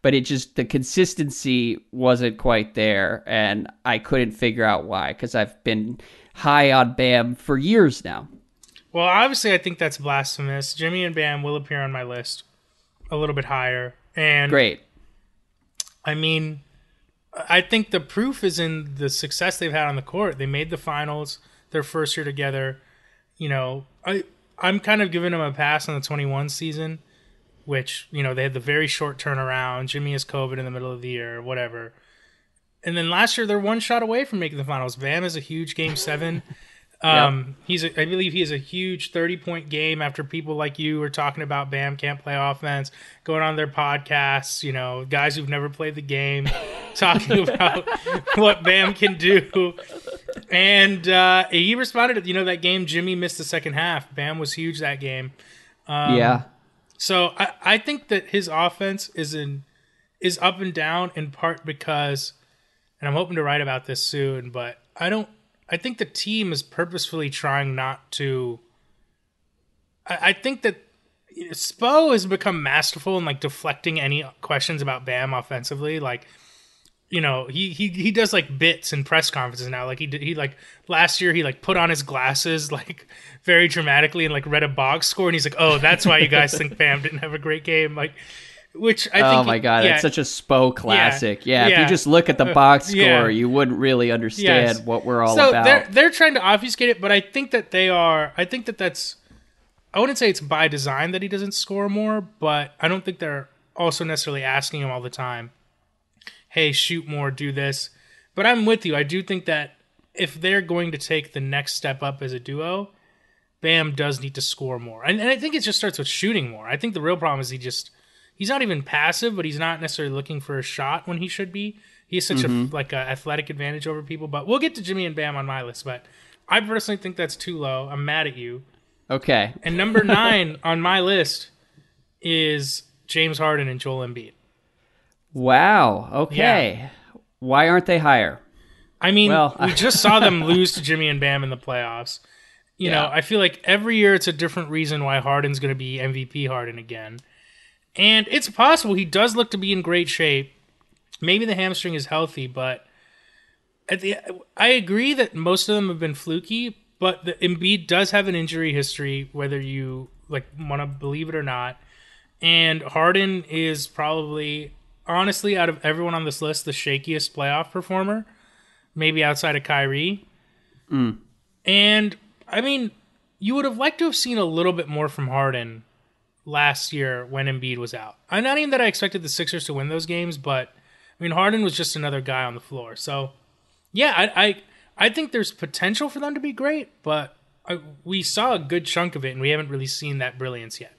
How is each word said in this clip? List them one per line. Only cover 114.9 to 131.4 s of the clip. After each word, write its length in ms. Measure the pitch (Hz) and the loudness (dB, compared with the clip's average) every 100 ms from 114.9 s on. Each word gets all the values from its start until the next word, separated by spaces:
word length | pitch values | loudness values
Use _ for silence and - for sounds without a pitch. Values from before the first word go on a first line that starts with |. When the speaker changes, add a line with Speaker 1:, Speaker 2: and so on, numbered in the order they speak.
| 110 | -4
Speaker 2:
And, 140 | 147 214 | -2 0
and 80 | 233 | 0
I 80 | 262 | -2
think 160 | 302 | -2
it 80 | 302 | -4
just 160 | 214 - | -2 -2
starts 220 | 202 156 | -2 -4
with 80 | 139 | -6
shooting 420 | - 196 214 123 | -2 -2 -2 -4
more. 160 | 107 110 | -10 -8
I 80 | |
think 200 | 143 233 | -4 -4
the 60 | 180 | -2
real 160 | 151 175 | -2 0
problem 220 | 160 139 | 0 -2
is 100 | 123 | -6
he 80 | 127 | -8
just, 320 | 127 - - _ _ _ _ | -8 -10 -12 _ _ _ _
he's 140 | _ 202 | _ -4
not 140 | 277 | -2
even 180 | 233 156 | -2 -4
passive, 540 | 135 151 156 - 233 | -2 0 0 0 -4
but 100 | 202 | -4
he's 140 | 156 147 | -6 -4
not 200 | 165 160 | -4 -4
necessarily 320 | 160 - 143 | -8 -6 -6
looking 280 | 135 139 151 | -6 -8 -12
for 160 | 139 139 | -8 -8
a 60 | |
shot 440 | 127 - 135 160 - | -8 -6 -4 -4 -6
when 120 | 170 | -8
he 80 | 180 | -8
should 240 | - 190 | -8 -8
be. 260 | 196 208 208 _ _ _ | -8 -10 -12 _ _ _
He 100 | 180 | -6
has 80 | |
such 120 | - 131 | -2 -2
Speaker 1:
Mm-hmm. 360 | 127 120 127 | 0 -2 -2
Speaker 2:
a, 20 | |
like, 160 | 147 139 | -6 -6
a 40 | 135 | -6
athletic 540 | 131 131 151 147 139 | -6 -8 -6 -8 -8
advantage 340 | 147 143 151 | -8 -8 -8
over 160 | 156 151 | -8 -10
people. 260 | 143 156 151 | -10 -12 -8
But 200 | 147 160 | -8 -2
we'll 100 | 262 | 0
get 160 | 311 | 0
to 80 | 320 | -4
Jimmy 240 | 180 190 | -6 -4
and 100 | 180 | -4
Bam 200 | 156 151 | -4 -6
on 100 | 143 | -6
my 160 | 135 131 | -6 -8
list, 240 | 120 117 | -10 -12
but 180 | 139 123 _ _ _ _ - | -12 -12 _ _ _ _ -2
I 100 | 202 | 0
personally 360 | 214 220 214 202 | 0 -4 -4 -8
think 180 | 190 | -8
that's 200 | 180 160 | -6 -6
too 240 | - - 165 | -6 -10 -8
low. 280 | 139 131 139 | -6 -6 -6
I'm 120 | 139 | -8
mad 220 | 143 156 | -2 -2
at 100 | 151 | -2
you. 280 | 123 120 123 _ _ _ _ - | -6 -12 -14 _ _ _ _ -6
Speaker 1:
Okay. 440 | 135 - 120 104 - | -4 2 2 2 -4
Speaker 2:
And 160 | 165 170 | -4 0
number 260 | 208 220 | 4 4
Speaker 1:
<laughs> 160 | 214 208 | 6 4
Speaker 2:
nine 340 | 233 208 165 151 | 6 4 2 -2
on 180 | 165 165 | -2 0
my 180 | 175 190 | 2 2
list 520 | 180 196 147 - | 4 2 2 -4